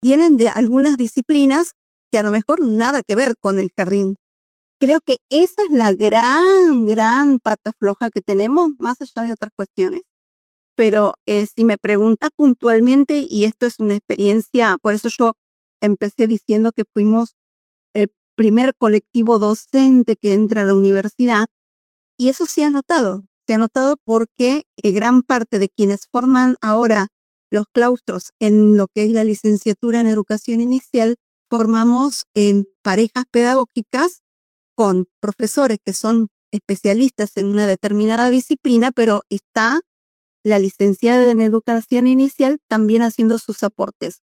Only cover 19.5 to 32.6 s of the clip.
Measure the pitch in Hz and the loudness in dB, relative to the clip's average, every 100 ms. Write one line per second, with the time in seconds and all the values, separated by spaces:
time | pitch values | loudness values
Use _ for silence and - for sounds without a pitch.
19.5 | 220 - 269 269 254 240 214 208 202 214 | -2 -2 2 4 4 2 -2 0 0 0
20.5 | 220 196 196 196 196 202 _ 247 220 220 | 0 2 2 2 0 -2 _ 0 0 -2
21.5 | _ _ _ _ _ _ _ 247 269 339 | _ _ _ _ _ _ _ -2 -2 -4
22.5 | - 294 285 - 339 220 185 196 _ _ | -2 0 -2 -2 -2 -2 -4 -12 _ _
23.5 | 220 220 - 262 285 - 226 226 _ 247 | -2 0 0 -2 -2 -2 -2 -2 _ -2
24.5 | 285 - - 208 196 220 247 247 254 226 | -2 -6 -6 -2 0 2 2 2 -4 -2
25.5 | 208 190 - 202 202 - 247 247 262 254 | -4 -4 -2 -2 -2 -6 -4 0 2 2
26.5 | 254 220 214 233 214 196 _ _ _ _ | 0 -2 -2 0 0 -2 _ _ _ _
27.5 | 208 208 - 240 247 - 185 - _ 214 | -6 -4 0 0 0 -4 -12 -12 _ 2
28.5 | 214 214 208 196 - 214 226 220 208 214 | 4 4 4 2 -2 -2 0 -2 -2 -2
29.5 | 214 - 202 240 233 233 214 196 214 - | -2 -2 -4 -2 0 0 -2 -4 -8 -4
30.5 | 226 240 262 - 247 226 240 _ _ _ | -4 -2 -4 -4 -2 -2 -4 _ _ _
31.5 | 233 220 226 226 247 277 - - - 208 | -4 0 0 2 0 -2 -4 -8 -2 2
32.5 | 202 | 2